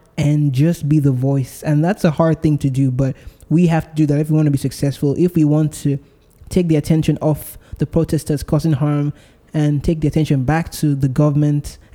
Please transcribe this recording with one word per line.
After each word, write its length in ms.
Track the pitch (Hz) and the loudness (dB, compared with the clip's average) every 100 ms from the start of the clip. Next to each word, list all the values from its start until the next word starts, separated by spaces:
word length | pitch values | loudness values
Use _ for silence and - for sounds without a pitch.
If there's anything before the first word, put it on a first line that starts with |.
| _ - | _ -4
and 360 | 147 151 147 | 0 2 0
just 360 | 127 160 170 143 | 2 0 0 0
be 100 | 156 | 2
the 100 | 139 | 2
voice. 500 | 127 135 139 127 - | 0 0 -2 -4 -6
And 200 | 151 147 | -2 0
that's 200 | 165 214 | 0 0
a 60 | 175 | 0
hard 300 | 143 165 156 | 2 0 2
thing 160 | 156 147 | 0 0
to 120 | 139 | 0
do, 200 | 127 135 | 0 0
but 240 | 127 135 - - - - | 0 -4 -4 -14 -14 -2
we 180 | 160 175 | 2 4
have 220 | 165 - | 2 -2
to 60 | |
do 120 | 151 151 | -2 0
that 140 | 143 | 0
if 100 | 156 | 2
we 60 | 156 | 2
want 100 | 151 | 2
to 40 | |
be 60 | 143 | 0
successful, 560 | 135 - 143 127 143 135 | -4 -4 -4 -2 -2 0
if 160 | 175 | 0
we 100 | 175 | 2
want 280 | 151 147 151 - | 2 2 0 -2
to 160 | 143 139 - _ _ _ - | -4 -4 -8 _ _ _ -4
take 200 | - 175 | -2 2
the 80 | 160 | 0
attention 420 | - 160 156 147 | 2 0 2 0
off 380 | 151 147 - - - - | 0 -2 -6 -18 -14 -8
the 80 | 151 | -2
protesters 560 | 170 156 156 - 147 | -2 0 -2 -2 -4
causing 280 | - 156 165 | -2 0 0
harm 380 | 135 147 147 147 - - _ _ | 0 0 0 -2 -6 -16 _ _
and 280 | 156 147 147 | -2 0 0
take 180 | 156 160 | -2 -2
the 60 | 151 | 0
attention 380 | 160 151 143 | 0 0 0
back 260 | 127 165 165 | 0 -2 -2
to 240 | - 151 | -4 -2
the 140 | 139 135 | 0 0
government 680 | 127 151 147 147 147 - - - | 2 2 2 2 0 -4 -14 -12